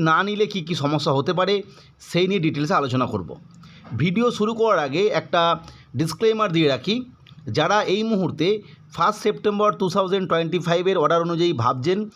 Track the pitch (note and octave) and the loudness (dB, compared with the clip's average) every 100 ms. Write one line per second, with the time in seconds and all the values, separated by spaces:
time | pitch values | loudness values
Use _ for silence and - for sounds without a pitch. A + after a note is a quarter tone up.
0 | D#3+ E3 G3 G#3 G#3 G3 D#3+ D3+ C#3+ D3+ | 4 4 2 0 -2 -2 -6 -4 -2 0
1 | E3 C3+ D#3+ E3+ F#3 G3+ G3+ - - _ | 2 0 0 0 0 0 -4 -18 -20 _
2 | - E3+ F#3 G3 D#3 C#3+ D3+ F3 C3 B2+ | -4 0 0 0 0 0 0 0 0 0
3 | B2 G#2 D2+ C2 - - - - - A#2 | 0 -4 -6 -14 -20 -20 -20 -20 -10 -4
4 | E3+ F#3 A#3+ - G#3+ A3+ A3 F3+ C#3+ D3+ | -2 0 0 0 -2 0 2 2 0 0
5 | G#3 D#3 - F3 E3+ D#3+ - - - B2 | 0 -2 -2 0 2 0 -6 -20 -10 -4
6 | D#3+ - A3 A3 G#3 E3 D3 B2+ F#3 A#3+ | -4 0 0 0 0 2 2 0 -2 -4
7 | B3 - - - B2+ A2+ E3 G#3 F#3+ G3+ | -6 -18 -20 -16 -6 0 2 2 2 0
8 | A3 G3+ D#3+ A#2 E3+ G#3+ - - - - | 0 0 0 0 0 -2 -6 -20 -12 -2
9 | F3+ G#3 A3+ - G#3 G3+ G#3 G#3 F#3 F#3+ | 0 0 -2 -2 -2 2 0 0 0 0
10 | F#3 G3 F3 E3 E3 F3 E3+ F3 F3+ F#3 | 0 -2 0 -2 0 -2 0 0 2 2
11 | D3+ E3+ E3+ E3 F3 C3 A#2+ C3 D3 F#3+ | 4 4 2 0 0 2 0 0 -2 -2
12 | G#3+ | -4